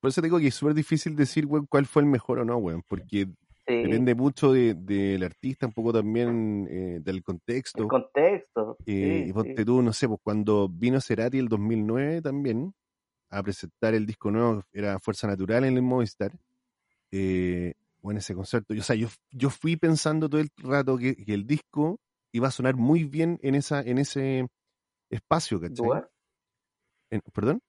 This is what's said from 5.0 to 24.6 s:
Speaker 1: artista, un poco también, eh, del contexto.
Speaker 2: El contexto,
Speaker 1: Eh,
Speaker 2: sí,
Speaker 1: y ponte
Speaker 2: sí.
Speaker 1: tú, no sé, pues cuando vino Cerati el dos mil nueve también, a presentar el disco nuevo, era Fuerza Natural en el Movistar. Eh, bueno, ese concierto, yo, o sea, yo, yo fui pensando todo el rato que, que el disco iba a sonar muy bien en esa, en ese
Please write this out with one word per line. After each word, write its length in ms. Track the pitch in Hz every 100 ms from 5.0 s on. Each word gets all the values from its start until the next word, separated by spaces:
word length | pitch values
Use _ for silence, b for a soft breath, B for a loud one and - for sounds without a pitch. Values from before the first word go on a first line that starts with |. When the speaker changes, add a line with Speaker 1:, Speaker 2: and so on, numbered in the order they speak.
| 98 95
Speaker 1:
artista, 420 | 92 - 131 135
un 80 | 123
poco 180 | 107 113
también, 760 | 113 107 113 120 117 110 104 98
eh, 280 | 82 92 87
del 200 | 78 95
contexto. 640 | - 87 - 120 127 -
Speaker 2:
El 40 | 107
contexto, 880 | 127 - 143 165 202 - - 107 -
Speaker 1:
Eh, 380 | - 101 98 101
Speaker 2:
sí, 60 | 110
Speaker 1:
y 20 |
ponte 220 | 95 113 131
Speaker 2:
sí. 80 |
Speaker 1:
tú, 160 | 110 127
no 140 | 120
sé, 120 | 107 117
pues 140 | 107
cuando 460 | - 107 104 104 98
vino 320 | 85 117 135
Cerati 380 | - 110 117 135
el 100 | 123
dos 100 | 107
mil 260 | 104 113 107
nueve 340 | 117 143 165
también, 540 | 160 139 139 113 170 - _ _ _ _ _
a 120 | 98
presentar 520 | 98 95 87 _ 113
el 100 | 110
disco 260 | 107 104 107
nuevo, 340 | 107 117 107 98
era 280 | 101 101 95
Fuerza 280 | - 104 107
Natural 380 | 101 95 117
en 120 | 135 127
el 40 |
Movistar. 500 | 123 127 113 - 101 - _ _ _ _ _ _ _
Eh, 640 | 98 95 92 90 90 87 - _ _
bueno, 160 | 98 104
ese 160 | -
concierto, 400 | 92 98 120 101
yo, 60 | 107
o 40 |
sea, 120 | 101 117
yo, 120 | 113 - _
yo 180 | 131 139
fui 280 | - 156 165
pensando 520 | 165 156 160 156 156
todo 140 | 151
el 80 | 151 _
rato 400 | 127 143 135 131
que, 180 | 123 131
que 160 | 104
el 140 | 104 104
disco 500 | 151 - - 147 208 _ _ _
iba 160 | 120 131
a 20 |
sonar 260 | - 127 127
muy 280 | 120 165
bien 340 | 151 147 165 175
en 120 | 139
esa, 260 | 139 139 143
en 160 | 120 123
ese 500 | 139 139 135 131 123 _